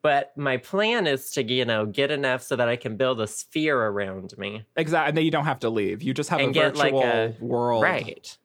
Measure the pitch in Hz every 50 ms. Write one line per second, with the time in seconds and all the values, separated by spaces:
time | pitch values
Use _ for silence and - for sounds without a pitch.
0 | - 151 139 143 139 - _ 147 143 139 131 120 - - - 196 214 220 240 233
1 | 185 156 135 131 - - - 147 120 110 127 127 123 117 113 110 110 107 98 -
2 | 139 139 151 139 143 131 127 127 - - 135 117 123 117 123 120 - 120 110 101
3 | 131 127 131 113 107 104 - - - _ - 156 156 156 143 127 113 107 101 101
4 | 101 95 95 95 92 92 - - 101 101 104 110 110 _ _ 165 165 151 165 160
5 | 151 147 151 165 160 160 151 151 143 156 135 - - 117 113 110 101 92 92 107
6 | - - 131 147 143 - 175 147 139 139 139 156 151 147 139 147 143 135 135 135
7 | 127 120 117 113 110 117 113 - 113 120 127 120 120 120 117 113 110 175 180 135
8 | 113 - - - - - - _